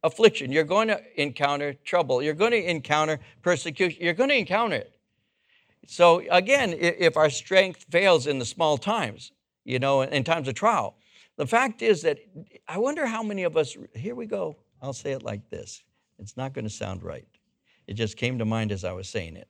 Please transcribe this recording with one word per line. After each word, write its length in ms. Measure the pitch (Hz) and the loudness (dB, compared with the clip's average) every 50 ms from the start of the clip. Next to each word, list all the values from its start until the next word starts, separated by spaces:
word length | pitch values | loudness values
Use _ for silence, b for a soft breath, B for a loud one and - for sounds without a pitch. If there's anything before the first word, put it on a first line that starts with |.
| - | 0
affliction. 480 | 160 - - 226 214 - - 139 127 135 | -2 0 6 6 6 6 4 -6 -2 0
You're 100 | 156 160 | 0 2
going 240 | 147 - 202 220 | 2 2 2 2
to 160 | 220 208 - - - _ - | 2 0 -2 -4 -12 _ -2
encounter 540 | 143 147 123 - 143 143 143 143 143 143 139 | -2 -2 0 0 0 0 0 0 -4 -6 -6
trouble. 480 | - _ - - 175 170 131 131 123 139 | -8 _ 0 0 0 2 2 0 0 0
You're 100 | 151 151 | -2 0
going 200 | 156 196 233 240 | 0 0 2 2
to 180 | 226 180 175 | 0 0 -2
encounter 480 | 175 156 131 - 147 151 156 156 156 143 B B B B _ | -4 -4 -2 0 0 0 2 0 -2 -4 B B B B _
persecution. 580 | 175 175 156 - 170 147 - 196 180 156 - | 0 0 0 -2 -8 -2 0 0 0 0 -2
You're 140 | 175 170 165 | -2 -2 0
going 140 | 175 254 277 | 0 2 2
to 80 | 285 | 2
encounter 400 | 254 196 127 180 214 233 226 170 | 0 0 0 0 0 0 0 -2
it. 160 | 113 - - _ _ _ _ _ _ _ _ _ _ _ _ _ _ _ _ _ _ - - | -4 -6 -10 _ _ _ _ _ _ _ _ _ _ _ _ _ _ _ _ _ _ -20 -18
So 340 | - - 175 175 170 175 - - | 4 6 8 8 8 6 2 2
again, 400 | 175 180 185 202 269 285 262 202 | 2 2 4 4 2 2 2 0
i-, 260 | 170 151 170 170 170 - | -2 0 0 0 0 4
if 180 | 180 165 - | 2 2 4
our 120 | 156 156 156 | 4 2 4
strength 580 | 131 - - - 190 190 190 190 180 - - _ | 2 -2 -6 2 4 4 4 4 0 -12 -16 _
fails 380 | - 170 196 196 175 156 127 143 | 0 4 6 6 6 4 4 0
in 100 | 139 135 | -2 -2
the 60 | 123 | -4
small 340 | 110 - - 165 156 151 135 | -6 -4 0 2 2 2 0
times, 540 | - 196 214 226 170 113 85 - - - _ _ _ _ _ _ _ | 0 -2 -2 -2 -2 -4 -6 -10 -18 -20 _ _ _ _ _ _ _
you 160 | - 123 127 | -4 -2 0
know, 220 | 120 139 139 135 131 | 2 2 2 2 2
in 200 | 139 - 143 127 | 2 0 -2 0
times 240 | - 165 165 139 | 2 0 0 0
of 80 | 131 123 | -6 -6
trial, 400 | - - 220 226 175 107 98 _ b b b b b b b b | 0 2 2 2 2 -2 -4 _ b b b b b b b b
the 100 | - 147 | -6 -4
fact 360 | 127 - 233 262 262 220 - 226 | 2 2 2 2 2 -2 -2 2
is 200 | 226 208 160 - | 2 2 2 2
that 160 | 165 147 - - _ _ 147 - _ _ - _ - | -2 -2 -2 -8 _ _ -20 -20 _ _ -20 _ -10
I 100 | 160 185 | -4 -2
wonder 260 | 226 269 294 320 302 | -2 -2 -2 -2 -4
how 180 | 240 226 220 226 | -4 -4 -6 -6
many 200 | 214 208 196 185 | -6 -4 -2 -2
of 140 | 170 151 | 0 2
us, 200 | 160 151 131 - - - - _ | 2 0 0 -4 -14 -18 -16 _
here 200 | 117 127 208 240 | -10 -8 -8 -8
we 120 | 247 233 | -8 -8
go, 300 | 214 220 202 180 160 147 _ _ _ _ _ | -6 -6 -4 -6 -6 -8 _ _ _ _ _
I'll 120 | - 139 135 | -10 -10 -10
say 180 | - - 147 | -8 -6 -6
it 120 | 135 135 - | -6 -4 -6
like 280 | - 107 101 - _ | -8 -8 -8 -10 _
this. 320 | - - - - - - _ _ _ _ _ _ _ _ | -14 -14 -12 -14 -18 -20 _ _ _ _ _ _ _ _
It's 160 | 101 101 - | -20 -16 -10
not 160 | - 131 135 135 | -8 -8 -8 -6
gonna 180 | 139 113 107 | -8 -8 -8
sound 320 | 104 - 107 101 92 90 87 | -8 -8 -8 -8 -8 -8 -10
right. 240 | 85 76 65 - _ _ _ _ _ _ _ _ _ _ _ _ - | -12 -12 -12 -14 _ _ _ _ _ _ _ _ _ _ _ _ -12
It 60 | 101 | -4
just 220 | 107 113 110 - | -4 -4 -4 -4
came 220 | - - 120 127 123 | -4 -4 -2 -2 -2
to 60 | 113 | -2
mind 260 | 110 110 113 110 107 | -2 0 -2 -2 -2
as 140 | 104 92 87 | -4 -4 -6
I 80 | 90 90 | -8 -8
was 160 | 90 95 - | -8 -12 -8
saying 260 | - 107 87 82 80 | -8 -8 -8 -8 -14
it. 140 | 87 - _ | -18 -20 _